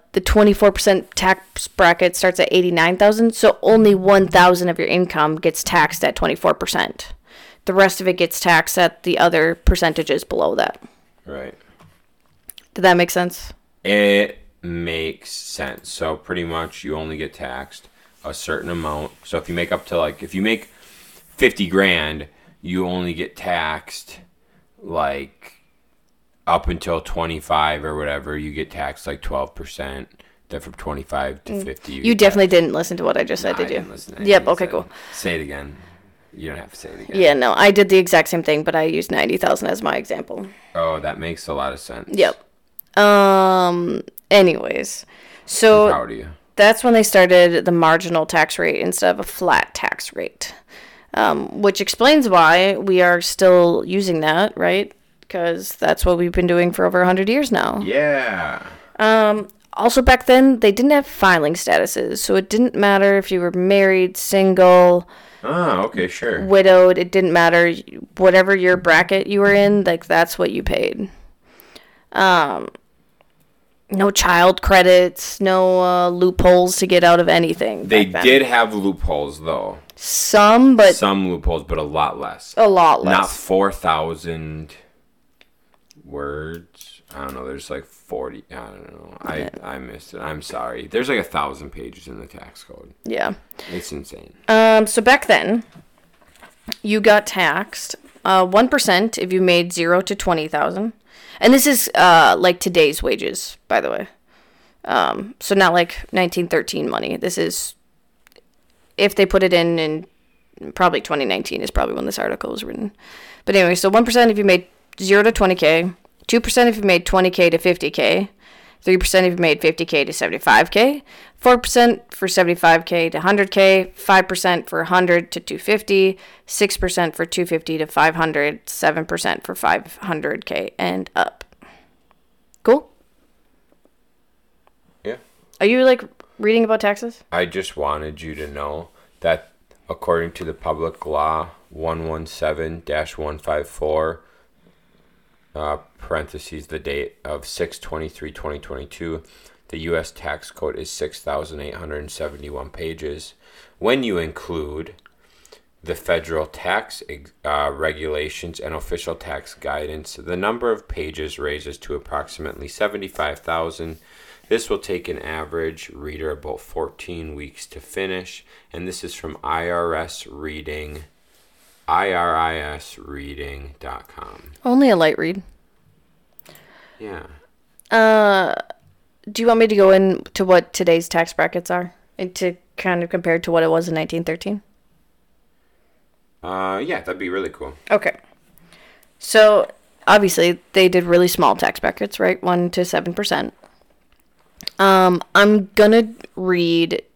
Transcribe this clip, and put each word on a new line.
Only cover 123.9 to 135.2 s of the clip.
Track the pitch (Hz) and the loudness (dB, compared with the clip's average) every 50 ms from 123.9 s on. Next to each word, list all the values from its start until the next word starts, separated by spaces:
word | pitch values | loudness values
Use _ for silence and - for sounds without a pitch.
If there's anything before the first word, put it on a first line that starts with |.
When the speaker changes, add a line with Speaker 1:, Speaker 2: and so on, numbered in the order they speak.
| - | -10
Speaker 1:
five | - - - 196 190 185 | -8 0 4 4 4 4
percent | - 185 180 - 185 175 170 - - | 2 -4 -2 0 0 0 -2 -4 -6
for | 170 165 | -6 -6
a | 165 | -2
hundred | 165 185 180 180 175 175 175 170 - | 0 0 2 4 4 2 2 0 -4
to | - 170 | -12 -12
two | - - - | -10 -10 -12
fifty, | 170 - - 214 208 - - 202 190 190 190 190 - - - - _ _ | -8 -2 -2 -2 -2 0 0 2 4 4 2 0 -4 -14 -20 -20 _ _
six | - - - 208 202 - | -12 -2 -2 -2 -2 0
percent | - - 180 - 185 175 160 - | -4 -4 -4 -2 -2 -2 -4 -4
for | - 170 | -8 -8
two | 170 - 185 175 | -6 -4 -6 -4
fifty | 170 170 160 - - 160 156 | -2 -4 -6 -4 -6 -6 -6
to | 156 | -6
five | 156 - 147 151 160 160 | -4 0 0 0 0 2
hundred, | 170 160 160 151 147 143 147 151 - _ - | 0 -4 -2 -2 -2 -2 -4 -4 -8 _ -14
seven | - - - 156 151 165 160 | -10 -4 -2 -2 -2 -2 -6
percent | - 170 170 - - - - - | -6 -8 -6 -4 -6 -6 -6 -8
for | - 185 | -14 -12
five | - - 78 82 - - - - - - | -4 -2 0 0 0 -4 -10 -20 -14 -10
hundred | 185 165 156 147 147 - - - | -8 -8 -6 -6 -8 -8 -8 -10
K | - - - 92 - - | -8 -8 -8 -8 -8 -8
and | - 92 87 90 95 92 - _ | -6 -6 -6 -6 -6 -10 -6 _
up. | - 87 - - _ - _ _ _ - - _ _ _ _ _ _ _ _ _ _ _ _ _ _ _ _ _ _ _ | -2 -2 -2 -4 _ -20 _ _ _ -20 -20 _ _ _ _ _ _ _ _ _ _ _ _ _ _ _ _ _ _ _
Cool? | 226 247 294 - _ _ _ _ _ _ _ _ _ _ _ _ _ _ _ _ _ _ _ _ _ _ _ _ _ _ _ _ _ _ _ _ _ _ _ _ _ _ _ _ _ _ _ _ | 2 2 2 0 _ _ _ _ _ _ _ _ _ _ _ _ _ _ _ _ _ _ _ _ _ _ _ _ _ _ _ _ _ _ _ _ _ _ _ _ _ _ _ _ _ _ _ _
Speaker 2:
Yeah. | 101 120 - | -14 -14 -14